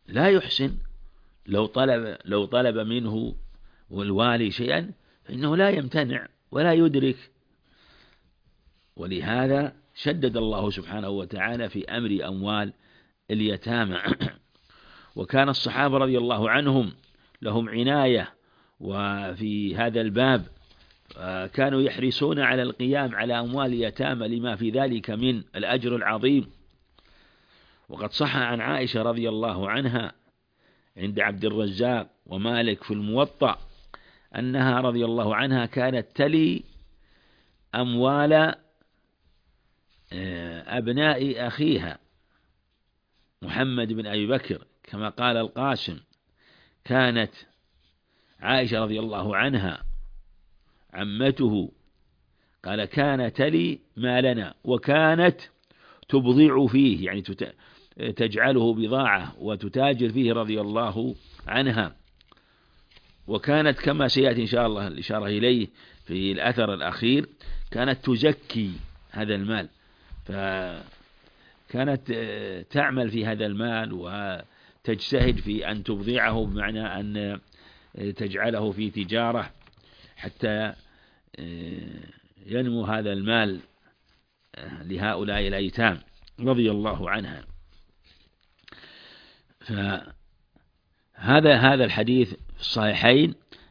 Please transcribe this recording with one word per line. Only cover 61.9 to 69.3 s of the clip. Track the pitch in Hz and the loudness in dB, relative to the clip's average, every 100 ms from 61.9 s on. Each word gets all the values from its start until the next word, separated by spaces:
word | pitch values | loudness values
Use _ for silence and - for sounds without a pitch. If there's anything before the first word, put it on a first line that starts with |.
| - _ _ _ _ _ _ _ _ _ - _ _ - | -6 _ _ _ _ _ _ _ _ _ -20 _ _ -6
وكانت | 110 - 151 151 131 | -4 0 2 2 0
كما | - 151 135 | 0 0 2
سيأتي | 135 131 120 | 4 2 2
إن | 113 | 0
شاء | 120 117 | 2 0
الله | 107 101 | 0 -6
الإشارة | 73 - 107 101 | -8 -6 -6 -2
إليه | 104 120 123 101 - - - - | 0 2 2 0 -8 -20 -20 -8
في | 90 95 | -4 -2
الأثر | 92 90 117 107 95 | -2 0 0 0 -2
الأخير، | 76 - 113 139 - - - - - | -6 -2 2 2 0 -8 -10 -8 -6
كانت | 110 127 131 - | -4 -2 -2 0
تزكي | 120 151 147 - 117 104 85 - - - | 2 2 2 -4 -4 -4 -6 -12 -18 -14
هذا | - 107 | -8 -4